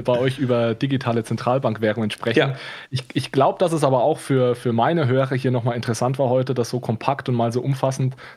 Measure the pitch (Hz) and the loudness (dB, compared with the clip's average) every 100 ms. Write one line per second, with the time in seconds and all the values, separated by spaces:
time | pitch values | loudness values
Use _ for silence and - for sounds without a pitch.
0 | 123 120 135 131 131 120 117 110 139 135 | 0 2 0 0 0 2 0 0 -2 0
1 | 123 117 110 117 - 131 127 107 110 107 | 0 -2 -2 -4 0 0 0 0 0 0
2 | 107 - 117 113 139 131 - - - 131 | -4 -4 0 2 0 -2 -10 -16 -8 -8
3 | - - - 135 139 202 180 160 143 131 | -6 -6 -2 2 2 4 0 2 2 4
4 | 120 - - 135 123 120 127 113 120 170 | 2 0 0 2 2 2 0 2 2 2
5 | 135 131 135 135 131 123 113 120 113 110 | 2 2 2 0 0 0 0 -2 -2 -2
6 | 127 135 135 127 131 123 117 127 - 110 | 0 0 2 2 0 -2 -2 -4 -4 -2
7 | - 139 - 120 117 120 131 135 135 131 | -2 -2 -2 0 0 0 -2 -2 -2 0
8 | 131 131 - | -2 -4 -14